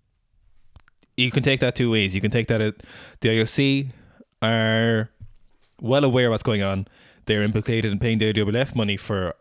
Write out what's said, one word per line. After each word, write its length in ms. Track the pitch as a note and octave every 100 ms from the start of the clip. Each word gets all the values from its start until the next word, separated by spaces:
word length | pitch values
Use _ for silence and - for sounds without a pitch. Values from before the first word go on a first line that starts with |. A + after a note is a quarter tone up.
| _ _ _ _ _ - - - _ _ _ -
you 140 | B2
can 120 | C3+
take 180 | C#3 C3+
that 160 | B2 -
two 140 | A#2+
ways. 240 | A2 G2
You 60 | F#2+
can 100 | G#2
take 180 | A#2 A2+
that 120 | A2+
at 160 | G#2+ - - - - -
the 100 | A2+
I 80 | A2+
O 40 |
C 460 | A2 - C#3 C#3 C3+ - - - - -
are 680 | A2 A2+ A2 A2+ A2+ A2 A2 - - - _ _ _ -
well 240 | A#2 C#3
aware 240 | C#3 B2+ A#2+
what's 120 | G#2+
going 200 | - G#2
on. 240 | G2 G2 G2 _ - _ -
They're 160 | G#2
implicated 480 | G#2 G#2+ A2+ A2+ G#2+
in 60 | G2
paying 200 | A#2 A2
the 100 | A2
I 40 |
W 260 | G#2+ G2+ A#2
F 160 | C#3
money 220 | A#2+ G#2 G2
for 380 | - G2+ F2+ -